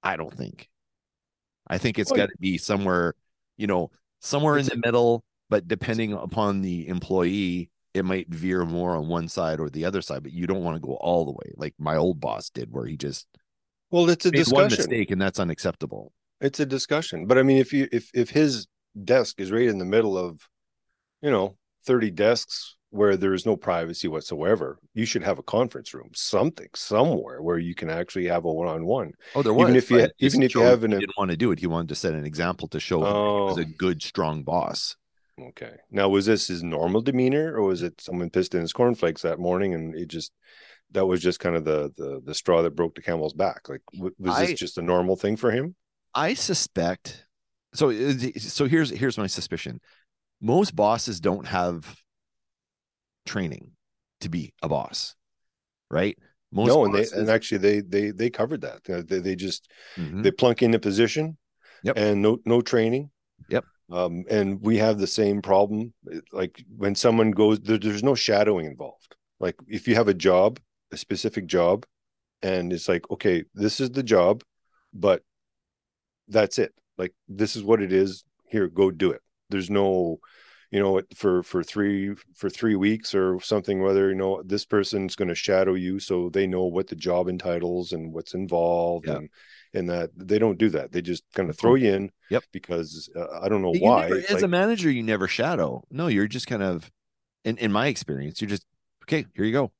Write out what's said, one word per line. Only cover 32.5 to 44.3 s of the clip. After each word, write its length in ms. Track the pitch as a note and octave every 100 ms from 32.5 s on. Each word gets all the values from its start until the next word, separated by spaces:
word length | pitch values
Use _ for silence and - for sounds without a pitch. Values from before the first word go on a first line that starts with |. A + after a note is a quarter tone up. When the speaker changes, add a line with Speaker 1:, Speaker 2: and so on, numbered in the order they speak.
| F2 D#2+
Speaker 1:
to 100 | D#2
show 260 | - F2 G2
him 100 | G#2
he 260 | G#2 G#2 G2
was 100 | F#2
Speaker 2:
Oh. 40 |
Speaker 1:
a 40 | D#2+
good, 360 | D#2+ F#2 E2
strong 420 | - - D#2+ D#2
boss. 520 | C2+ E2+ - - - - _ _ _ -
Speaker 2:
Okay. 360 | B2+ - A#2+ - _
Now, 200 | G2+ G2
was 180 | G2 G2
this 200 | G#2+ -
his 120 | F2+
normal 400 | E2+ D#2+ E2+ G2+
demeanor, 540 | A#2+ B2+ B2+ C#3+ D#3+ B2+
or 80 |
was 180 | G2+ F2+
it 180 | F2 -
someone 300 | - F2+ F2
pissed 240 | - F2+
in 80 | F2
his 120 | E2
cornflakes 500 | - B2 A#2 E2+ D#2
that 160 | E2+ E2
morning, 340 | F2 F2+ G2
and 220 | E2+ D#2+ D#2+
it 120 | E2+
just, 240 | E2 - _ _ - - - _
that 160 | G2 F#2+
was 140 | F#2
just 180 | F2 F2
kind 160 | F2 E2+
of 100 | D#2
the, 260 | D2+ D2 -
the, 240 | D2+ C#2
the 120 | C2 D2+
straw 260 | - F2
that 140 | E2+ D2+
broke 180 | E2+
the 80 | -
camel's 320 | - E2+ D#2
back? 340 | D2+ F#2+ - -
Like, 140 | - - F#2
w-, 180 | F#2 -
was 180 | F#2